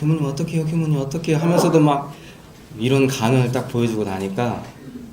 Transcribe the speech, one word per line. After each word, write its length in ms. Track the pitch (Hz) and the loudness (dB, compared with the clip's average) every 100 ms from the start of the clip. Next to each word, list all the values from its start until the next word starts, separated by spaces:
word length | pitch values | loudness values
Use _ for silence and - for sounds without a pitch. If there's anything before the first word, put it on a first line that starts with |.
"교무님 240 | 147 160 | 0 0
어떡해요? 400 | 139 156 165 165 | 0 -4 -4 -2
교무님 340 | 156 165 156 147 | -2 -2 0 0
어떡해요?" 360 | 135 160 - 151 | -2 -4 0 0
하면서도 420 | 170 175 180 160 | 2 2 4 6
막 340 | 151 139 - - - - - - - 107 | 6 2 -2 -14 -18 -20 -20 -20 -16 -4
이런 280 | 120 139 135 | 2 4 2
강연을 460 | - 113 131 123 | 2 2 4 2
딱 160 | 131 120 | 0 -2
보여주고 360 | 120 117 110 | 0 0 0
나니까 580 | 98 95 98 95 120 101 - - - - - | -2 -4 -4 -2 -4 -4 -10 -16 -16 -16 -16